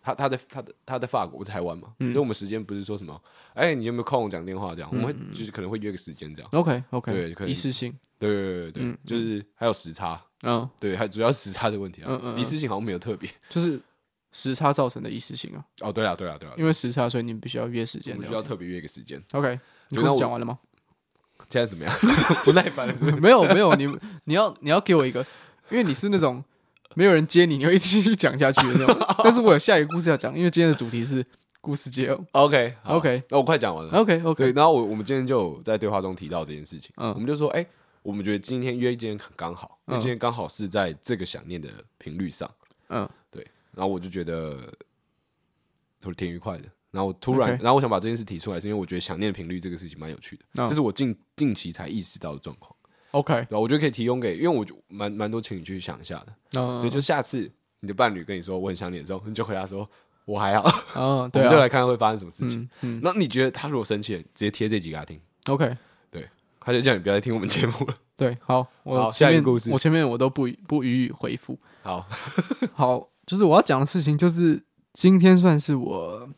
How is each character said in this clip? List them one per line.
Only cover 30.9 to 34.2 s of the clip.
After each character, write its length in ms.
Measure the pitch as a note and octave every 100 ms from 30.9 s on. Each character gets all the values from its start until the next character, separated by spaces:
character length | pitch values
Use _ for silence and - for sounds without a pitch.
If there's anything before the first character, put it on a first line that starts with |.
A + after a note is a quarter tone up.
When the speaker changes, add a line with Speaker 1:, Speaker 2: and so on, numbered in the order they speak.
| A#2
Speaker 2:
是 220 | B2 C3 B2 _ _ _
故 160 | - C#3+
事 140 | C3+
接 180 | B2+ B2+
龙。 180 | C3+ F3+
Speaker 1:
OK， 440 | C#3 C#3+ C#3 A#2+ A#2
好， 140 | - E3
Speaker 2:
OK。 260 | D3+ B2 -
Speaker 1:
那 80 | C#3
我 60 |
快 140 | B2+ D#3
讲 180 | A2 D#2+
完 100 | D#2+
了。 60 |
Speaker 2:
OK，OK。 520 | F3+ G#3+ E3